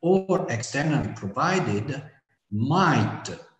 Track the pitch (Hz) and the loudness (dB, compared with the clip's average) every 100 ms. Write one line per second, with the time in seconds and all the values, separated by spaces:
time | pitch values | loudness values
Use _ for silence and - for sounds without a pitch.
0 | 165 190 190 185 - 117 - 139 156 139 | 4 2 4 0 0 -4 -4 -2 0 0
1 | 107 - 98 101 160 185 131 101 101 - | 0 -6 -8 -2 0 0 0 -2 -4 -8
2 | - _ _ _ _ 104 123 165 185 127 | -10 _ _ _ _ -2 2 2 4 4
3 | 110 110 - - - _ | 2 -2 -10 -14 -16 _